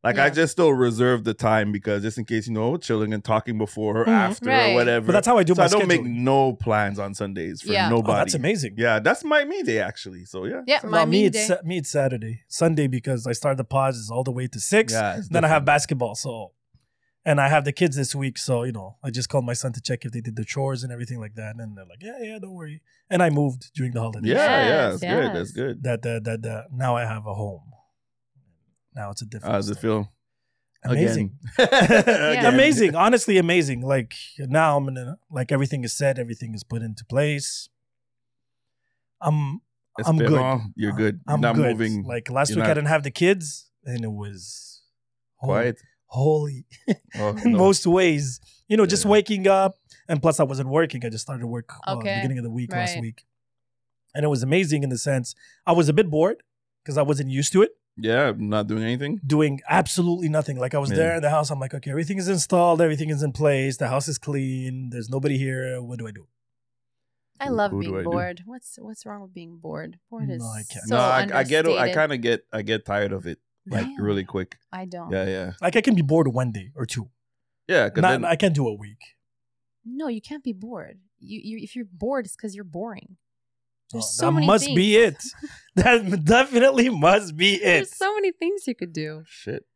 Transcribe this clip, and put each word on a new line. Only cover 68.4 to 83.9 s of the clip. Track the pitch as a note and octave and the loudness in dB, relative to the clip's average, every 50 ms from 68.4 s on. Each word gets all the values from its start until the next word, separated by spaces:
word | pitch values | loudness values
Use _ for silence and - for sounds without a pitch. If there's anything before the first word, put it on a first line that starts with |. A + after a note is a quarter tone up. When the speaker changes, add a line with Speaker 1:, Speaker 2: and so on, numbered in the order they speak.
| F3+ | -16
Speaker 2:
What's, | G#3+ B3 B3+ - - - - | -20 -20 -20 -18 -20 -20 -18
what's | G3+ G#3+ A3 - - | -18 -18 -18 -16 -16
wrong | A3 G#3 G3+ | -16 -16 -16
with | G3 F#3 F#3 | -18 -18 _
being | F3+ E3+ E3 E3+ E3 | -18 -18 -18 -20 -16
bored? | E3 D#3+ D#3 D3+ D#3+ E3+ F3 F3 _ _ | -14 -12 -10 -10 -12 -14 -16 _ _ _
Bored | A#3 A3+ C#3 C3+ | -10 -8 -6 -6
Speaker 3:
No, | B2+ | -6
Speaker 2:
is | A#2+ | -6
Speaker 3:
I | A#2+ A2+ A2 A2 G#2 - | -8 -10 -10 -10 -12 -12
can't. | - A#2 G2 | -14 -12 -4
Speaker 2:
so | G#2+ A#2 | 0 2
Speaker 1:
No, | B2 | 2
I, | B2+ B2+ B2+ C3 | 4 4 2 2
I | G3 G3+ - C3 C3+ | 0 0 0 -2 0
get, | B2 C#3+ D#3 D#3+ | 2 2 2 2
I | E3 | 2
Speaker 2:
understated. | D3 B2 B2+ A#2 A2 | 2 2 0 0 2
Speaker 1:
kinda | D3+ D#3 D3+ D3 B2 | 0 0 0 -2 -2
get, | A#2 A#2+ A#2 - _ _ | 0 0 0 -2 _ _
I | - A2 | -8 -8
get | G2+ G#2 A2+ A2 - | -2 -2 -2 -2 -2
tired | - G2+ G#2 G#2 G2+ | -2 -2 -2 0 -2
of | G2 F#2+ E2 | -4 -6 -8
it, | F2 D2+ _ _ _ _ _ _ | -10 -12 _ _ _ _ _ _
like, | F#3+ C3 G#2+ A#3+ | -4 -4 -4 -4
Speaker 2:
Yeah. | C4 C#4 - G3+ | -4 -6 -4 -2
Speaker 1:
really | - G#3 G3 F#3 | 0 0 -2 -2
quick. | - - - F#3 _ - _ _ _ | -4 -6 -6 -6 _ -12 _ _ _
Speaker 2:
I | - F#3 F#3+ | -14 -14 -12
don't. | F3+ F3+ F3 E3+ - | -12 -14 -14 -8 -4
Speaker 1:
Yeah, | F#2+ F#2+ F#2+ | -4 -2 -2
yeah. | F#2+ F#2+ F#2 F2+ F2+ F2 - | -2 -4 -6 -6 -8 -8 -4
Speaker 3:
Like, | - F3 - | -4 0 0
I | A#3+ | 2
can | G#3+ C#4 A3+ | 2 4 2
be | F3 | 2
bored | D#3 C3+ D#3 E3 D#3 C3+ | 2 4 2 2 2 2
one | A#2 B2+ B2+ A#2+ | 0 -2 -4 -4
day | G#2+ G#2 F#2 A#2 _ | -4 -8 -10 -12 _
or | - B2 | -10 -8
two. | - - A#2+ G#2 - _ _ _ _ _ _ _ _ _ _ _ - | -8 -8 -10 -10 -12 _ _ _ _ _ _ _ _ _ _ _ 0
Speaker 1:
Yeah, | F#3 D#3 A2+ G2+ | 2 2 2 2
'cause | - - | 2 2
Speaker 3:
Not, | E3+ F#3 | 2 2
Speaker 1:
then | F#3 E3+ E3+ | 2 2 0
Speaker 3:
I | E3+ E3+ | -2 0
can't | - G#3+ F#3+ D#3 | 2 2 2 2
do | D3 C#3 A#2 | 2 0 -2
a | G#2+ | -4
week. | G2+ G#2 G#2 G#2+ _ - - _ _ _ _ _ _ _ _ _ _ _ _ _ _ _ | -6 -12 -18 -20 _ -20 -20 _ _ _ _ _ _ _ _ _ _ _ _ _ _ _
Speaker 2:
No, | A3+ B3 C#4 D#4+ C#4 | -14 -10 -8 -6 -6
you | A#3 G#3+ | -6 -8
can't | _ - D4 D4+ _ | _ -12 -16 -10 _
be | B3+ | -8
bored. | G#3 F#3 G3+ A#3 B3 F3+ - - - F#3+ _ _ _ _ | -8 -8 -12 -14 -14 -14 -14 -16 -20 _ _ _ _ _
You, | - F#3+ G#3 A3 | -18 -16 -16 -14
you, | - G#3+ A3 A3+ | -12 -12 -12 -12
if | G3+ G3 - | -14 -12 -12
you're | B3 A#3 F#3+ | -12 -12 -12
bored, | F3+ E3 G3+ A#3+ C#4 C4+ A3+ | -10 -8 -6 -4 -4 -4 -6
it's | F#3 - | -8 -12
'cause | - - G#3+ F#3+ | -12 -12 -12 -12
you're | G3+ G#3 | -12 -16
boring. | F3 D3+ E3+ F3+ E3+ G3+ - - - F#3 _ _ _ _ _ _ _ _ _ _ _ _ _ _ _ | -14 -12 -10 -10 -10 -12 -14 -18 -20 -20 _ _ _ _ _ _ _ _ _ _ _ _ _ _ _